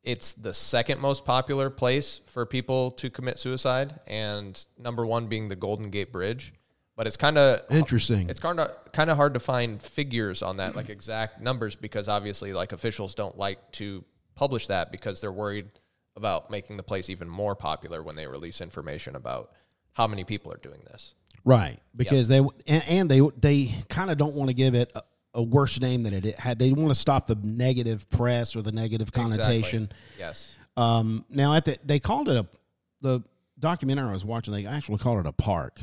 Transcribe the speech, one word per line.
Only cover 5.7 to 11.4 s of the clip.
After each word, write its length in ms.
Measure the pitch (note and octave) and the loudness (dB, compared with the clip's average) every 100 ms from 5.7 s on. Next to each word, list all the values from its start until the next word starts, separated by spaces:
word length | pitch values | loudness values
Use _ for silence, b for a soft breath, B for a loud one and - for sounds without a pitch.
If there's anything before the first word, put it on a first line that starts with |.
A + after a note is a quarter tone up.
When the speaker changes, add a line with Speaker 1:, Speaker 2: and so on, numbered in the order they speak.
| G#2 G#2+ | -4 -4
Speaker 1:
Gate 220 | G2 F#2+ | -6 -6
Bridge. 400 | F#2 F#2+ B2 - - _ _ _ - | -4 -4 -6 -10 -20 _ _ _ -8
But 100 | A2+ | -6
it's 120 | - | 0
kinda 460 | C#3+ D#3 C#3 A#2+ - | 2 6 6 6 4
Speaker 2:
Interesting. 600 | D3+ D3+ B2 - G#2+ F2 | 2 4 2 4 2 0
Speaker 1:
it's 100 | - | -2
kinda, 340 | D#3+ F3 D#3 - - | -4 0 -2 -4 -10
kinda 200 | - D#3 D3 | 0 2 6
hard 180 | D3 | 4
to 60 | B2 | 2
find 400 | - B2+ A#2+ G#2 | 0 0 0 -4
figures 600 | - - C#3+ A#2 G#2+ F#2 | -10 -6 -4 -2 -2 -2
on 160 | F#2+ F#2+ | -6 -4
that, 180 | F#2 - | -6 -6
like, 140 | A2+ | -10
exact 520 | G2+ A2 A2 A2 - | -12 -10 -6 -6 -6